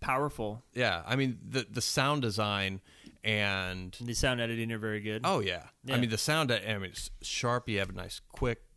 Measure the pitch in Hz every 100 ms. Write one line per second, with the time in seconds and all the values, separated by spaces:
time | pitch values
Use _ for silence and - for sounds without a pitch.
0 | - 131 143 - 107 110 - 123 117 85
1 | 80 131 135 113 - 131 110 104 - -
2 | 139 147 117 104 104 101 95 95 - -
3 | - - 110 107 101 95 92 92 90 -
4 | 120 113 135 120 117 117 113 113 110 107
5 | 107 110 160 185 95 87 - - - 123
6 | 120 110 - 156 139 110 107 104 92 -
7 | - - - - 123 123 117 101 95 92
8 | 87 - - - 123 117 -